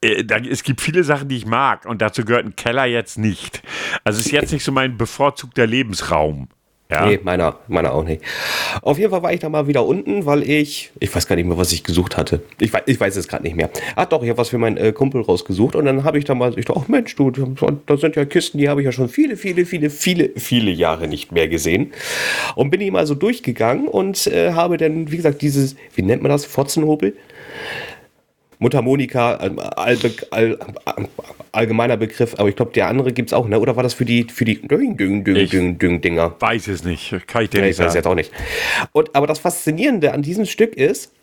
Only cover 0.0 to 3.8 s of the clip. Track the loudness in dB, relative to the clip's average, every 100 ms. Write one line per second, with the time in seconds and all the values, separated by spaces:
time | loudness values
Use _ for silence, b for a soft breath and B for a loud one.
0 | 2 0 0 -2 -2 -6 -2 -2 0 0
1 | 2 0 -2 -6 -2 0 2 0 -4 -2
2 | -2 -2 0 0 0 -6 -2 0 0 0
3 | -4 -2 -2 -2 -8 -14 -12 B